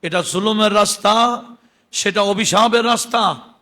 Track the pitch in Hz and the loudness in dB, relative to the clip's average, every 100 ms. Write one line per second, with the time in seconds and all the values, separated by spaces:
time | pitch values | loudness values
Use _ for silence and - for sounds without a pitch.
0 | 175 180 170 180 208 214 214 202 202 - | -4 -4 -4 -4 -2 0 2 2 0 0
1 | 202 220 240 240 247 - _ _ _ - | 0 2 2 -2 -10 -20 _ _ _ -4
2 | 202 202 202 202 220 185 226 233 233 233 | -4 0 0 0 0 2 2 2 2 -2
3 | - 247 202 139 - _ | -2 -2 0 -2 -12 _